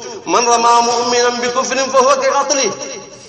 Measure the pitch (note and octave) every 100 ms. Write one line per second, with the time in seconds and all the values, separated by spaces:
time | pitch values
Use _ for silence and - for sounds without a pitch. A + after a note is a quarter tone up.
0 | - G3+ - F#3+ A#3+ A#3 A#3 A#3+ A#3 A#3+
1 | B3 A#3+ A#3+ A#3+ A#3+ B3 B3+ C4 C4+ C4+
2 | B3+ C#4+ C4+ C4+ C#4 C#4+ A3+ F#3+ - G3+
3 | - -